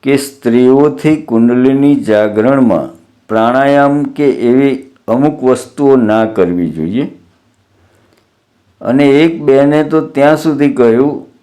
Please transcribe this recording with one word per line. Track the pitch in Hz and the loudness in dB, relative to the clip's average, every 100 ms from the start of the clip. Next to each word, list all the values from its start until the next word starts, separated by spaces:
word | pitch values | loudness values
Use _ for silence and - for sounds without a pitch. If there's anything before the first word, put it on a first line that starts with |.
કે | 135 139 | 0 -2
સ્ત્રીઓથી | 135 - 120 117 127 135 147 147 156 156 | -2 -8 -2 2 4 4 2 0 -2 -2
કુંડલીની | - 117 117 123 127 135 143 143 - | -2 0 2 2 0 2 2 0 0
જાગરણમાં | 107 107 101 113 139 123 85 - - _ _ _ | 0 0 0 0 2 2 0 -4 -16 _ _ _
પ્રાણાયામ | 110 113 127 139 143 143 143 | -2 0 0 0 2 2 0
કે | 139 - 143 - | -4 -2 -2 0
એવી | 120 127 139 131 - _ - | 0 2 0 -2 -10 _ -6
અમુક | 117 147 147 | -2 -2 -2
વસ્તુઓ | 127 123 - - 139 135 | -2 -2 -4 -2 2 2
ના | 110 107 110 - | 2 0 -2 -2
કરવી | 90 87 85 | -2 -2 -6
જોઈએ. | 78 80 107 147 - _ _ _ _ _ _ _ _ _ _ _ _ _ _ _ _ | -6 -6 -6 -8 -10 _ _ _ _ _ _ _ _ _ _ _ _ _ _ _ _
અને | - 131 143 139 | -4 0 2 4
એક | 165 - | 2 0
બહેને | - 135 139 151 | 0 2 2 0
તો | 151 156 139 | 0 -4 -4
ત્યાં | - 143 151 | 0 0 0
સુધી | 160 139 143 | -2 0 -2
કહ્યું | 123 117 113 135 104 - _ | 2 0 2 0 -4 -14 _